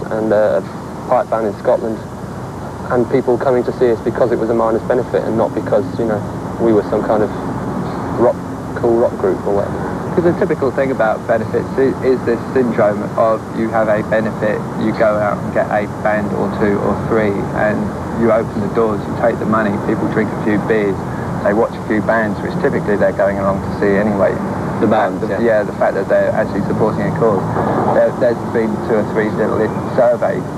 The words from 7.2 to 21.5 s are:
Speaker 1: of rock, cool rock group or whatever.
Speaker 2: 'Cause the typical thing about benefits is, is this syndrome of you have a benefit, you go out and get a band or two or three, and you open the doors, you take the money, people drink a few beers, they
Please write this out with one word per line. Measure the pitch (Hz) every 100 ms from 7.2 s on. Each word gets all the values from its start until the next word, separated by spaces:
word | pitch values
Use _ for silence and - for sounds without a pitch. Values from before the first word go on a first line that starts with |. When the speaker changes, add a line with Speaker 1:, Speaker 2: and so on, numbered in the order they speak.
Speaker 1:
of | 104 - - - - - - - - -
rock, | 113 95 - - - -
cool | 120 117
rock | 123 -
group | 101 85 -
or | 101
whatever. | - - 95 - -
Speaker 2:
'Cause | - 170
the | 170
typical | 196 160 135
thing | 117 135
about | 127 110 107 -
benefits | 113 110 120 92
is, | - 135 120 127
is | 123
this | 123 117 -
syndrome | 135 123 113 104 101 104 -
of | 113 110 - 113
you | 113
have | 113 110
a | 107 107
benefit, | 110 110 - 107 104 - -
you | 110
go | 107 110 104
out | 104 -
and | 107 110
get | -
a | 107 104 - 110
band | 107 104 98
or | 101 98
two | 107 101 104
or | 98 98
three, | 113 107 98 - -
and | 107 104 101 - - -
you | 117
open | 110 113 110
the | 101 113
doors, | 113 104
you | - - 117
take | 110
the | -
money, | 110 107 101 107
people | 110 107
drink | 110 104
a | -
few | 110 104 -
beers, | 110 101 92 - - - -
they | -